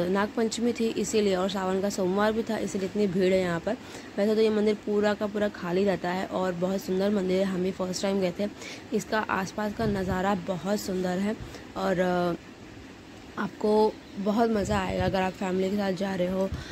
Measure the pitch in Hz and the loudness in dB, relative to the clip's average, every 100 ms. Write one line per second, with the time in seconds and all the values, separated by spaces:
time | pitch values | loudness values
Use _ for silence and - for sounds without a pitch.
0 | 175 196 208 247 226 220 233 233 226 - | 4 2 2 0 -2 0 0 2 0 0
1 | 208 220 208 185 196 196 185 190 202 202 | 0 2 4 2 2 0 0 2 0 0
2 | 185 196 214 220 220 214 202 196 185 208 | 2 4 2 2 -2 -2 -2 -2 -2 0
3 | 208 175 185 190 180 170 190 240 - - | 2 4 4 4 2 0 -2 -4 -8 -14
4 | - - 208 214 220 214 214 208 - 208 | -8 0 2 4 4 4 2 0 0 2
5 | 208 202 214 208 208 - 180 180 202 175 | 2 0 -2 0 -2 -2 -2 2 2 2
6 | 175 185 - 185 185 170 180 196 190 185 | 0 -2 -2 -2 -2 0 -2 -2 -2 0
7 | 196 208 185 185 196 180 185 185 185 180 | 2 2 2 2 2 0 -2 -2 -4 -2
8 | 196 196 180 175 208 - - - - 214 | 0 0 0 -2 -4 -6 -12 -12 -4 -4
9 | - 220 - - 190 - 208 208 220 196 | 0 -2 0 -2 -2 -4 -4 -2 0 0
10 | 185 185 190 202 170 180 180 208 208 185 | 0 0 0 0 -2 -4 -2 -2 -2 -2
11 | 185 180 202 220 - - - - 190 180 | 0 0 -2 -2 -8 -12 -10 -2 0 2
12 | 180 180 175 170 - - - - - - | 2 2 0 -2 -8 -18 -18 -18 -18 -18
13 | - - - - 208 - 214 214 214 - | -20 -18 -14 -6 -6 -2 2 4 4 0
14 | - 202 196 208 233 214 190 208 185 185 | -12 -4 0 2 4 2 2 0 0 0
15 | 185 185 185 - 190 185 190 208 196 180 | 2 2 0 -2 -2 0 0 0 0 0
16 | 196 190 180 190 190 - - | -2 0 0 0 -2 -4 -8